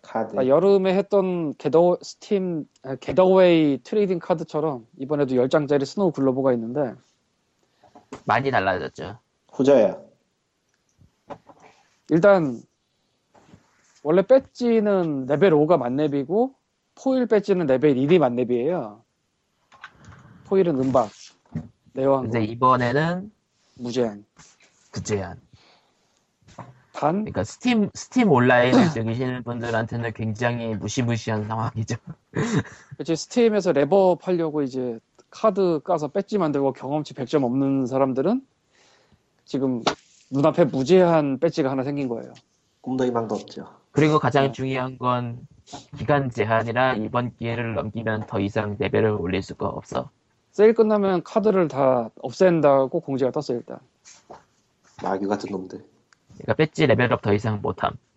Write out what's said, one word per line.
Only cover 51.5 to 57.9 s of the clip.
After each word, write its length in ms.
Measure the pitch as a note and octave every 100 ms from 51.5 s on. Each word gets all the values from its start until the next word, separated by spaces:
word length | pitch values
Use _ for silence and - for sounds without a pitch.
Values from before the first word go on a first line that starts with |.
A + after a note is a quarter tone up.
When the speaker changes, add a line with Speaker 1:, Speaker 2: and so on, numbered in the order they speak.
| F#3+ D#3+
Speaker 2:
다 420 | C#3 C3+ B2+ A2+ -
없앤다고 800 | C3 - F#3 E3+ D3 C3+ C3 E3+
공지가 280 | D3 C3+ B2+
떴어요, 280 | C#3+ C#3+ A#2+
일단. 180 | - - _ _ - - _ - _ _ _ _ _ -
Speaker 1:
마귀 240 | F#2 F#2 G2
같은 240 | G#2 -
놈들. 340 | F#2+ F#2 - - _ _ _ _
Speaker 3:
그러니까 200 | - - -
배지 300 | D#3 - D3
레벨업 340 | A2 B2 B2
더 120 | G#2+
이상 280 | G#2 A2+ G#2+
못함. 300 | - - -